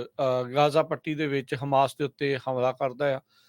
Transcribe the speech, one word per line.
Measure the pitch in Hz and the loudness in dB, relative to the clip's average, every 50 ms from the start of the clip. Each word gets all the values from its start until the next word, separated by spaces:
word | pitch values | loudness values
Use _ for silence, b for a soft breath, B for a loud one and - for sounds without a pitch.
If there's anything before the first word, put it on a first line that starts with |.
| 120 | -6
ਅਹ, | - - - 139 131 127 127 127 123 127 | -6 -4 -2 0 0 0 0 -2 0 2
ਗਾਜ਼ਾ | 143 147 147 135 160 156 | 4 4 4 4 2 2
ਪੱਟੀ | 170 156 - - 160 151 | 2 -4 -6 -4 -6 -4
ਦੇ | 147 156 | -4 -2
ਵਿੱਚ | 143 139 139 131 - 139 120 139 | -2 -2 -2 -2 -4 -6 -6 -2
ਹਮਾਸ | 143 139 135 139 127 - | 2 4 4 4 2 0
ਦੇ | - 147 | -4 -6
ਉੱਤੇ | 135 - _ 143 139 139 | -6 -4 _ -2 -2 -2
ਹਮਲਾ | 127 - 131 131 123 123 127 | -2 -4 -4 -2 0 0 0
ਕਰਦਾ | 127 - 143 131 123 123 147 143 131 | 0 -2 -4 -4 -2 -2 -2 0 0
ਆ। | 135 - _ _ _ _ | -2 -6 _ _ _ _